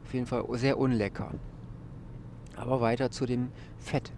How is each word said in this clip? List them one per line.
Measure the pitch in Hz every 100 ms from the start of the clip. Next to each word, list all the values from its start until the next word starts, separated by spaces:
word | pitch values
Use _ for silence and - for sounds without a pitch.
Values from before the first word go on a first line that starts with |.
Auf | -
jeden | 127 123
Fall | 123 - 120
sehr | 131 135
unlecker. | 131 117 101 - 107 69 - - - - - - - - - - - -
Aber | 120 131
weiter | 117 120 131
zu | - 127
dem | 123 127 - - -
Fett. | - 143 -